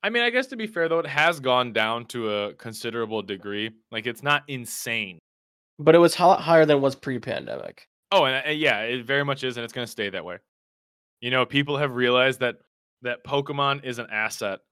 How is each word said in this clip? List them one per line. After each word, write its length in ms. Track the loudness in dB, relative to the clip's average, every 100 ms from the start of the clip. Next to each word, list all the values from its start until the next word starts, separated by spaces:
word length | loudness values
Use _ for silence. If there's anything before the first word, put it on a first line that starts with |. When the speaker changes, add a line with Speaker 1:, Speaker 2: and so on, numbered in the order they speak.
Speaker 1:
I 60 | -2
mean, 140 | 0
I 60 | 0
guess 180 | 0 -4
to 100 | -8
be 100 | -8
fair, 220 | -2 0
though, 100 | 0
it 80 | -2
has 320 | 2 2 2
gone 320 | 0 0 2
down 340 | 0 0 -2 -6
to 220 | -6 -4
a 240 | -2 -4 -8
considerable 640 | -16 -10 -8 -6 -4 -6
degree. 500 | -6 -10 -8 -6 -6 -10 _
Like, 160 | -8 -6
it's 160 | -6
not 200 | 0 0 -2
insane. 720 | -12 -10 -10 -6 -6 -6 -12 _ _ _ _ _ _
Speaker 2:
But 160 | 6 8
it 40 |
was 200 | 8 6
a 60 | 6
lot 160 | 6
higher 240 | 6 6 8
than 120 | 6
it 40 |
was 140 | 4 -2
pre-pandemic. 920 | -6 -8 -6 -8 -6 -10 -10 -18 _ _ _
Speaker 1:
Oh, 140 | 2 2
and, 200 | 0 -2
and 140 | 0
yeah, 220 | 2 2
it 240 | 0 -6 -2
very 180 | -2
much 220 | 0 -2 -4
is, 100 | -6
and 80 |
it's 100 | -8
gonna 140 | -8 -10
stay 220 | -6 -6
that 160 | -6 -10
way. 140 | -14 _ _ _ _ _ _ _ _
You 80 | -2
know, 160 | 0 2
people 320 | 0 0 -2
have 180 | -2 0
realized 460 | 2 4 4 2
that, 160 | -4 -4 _ _ _ _
that 200 | -8 -8
Pokemon 600 | -4 -4 -2 -2 0 -2 -6
is 140 | -10
an 80 | -6
asset 480 | -4 -4 -4 -6 -6 _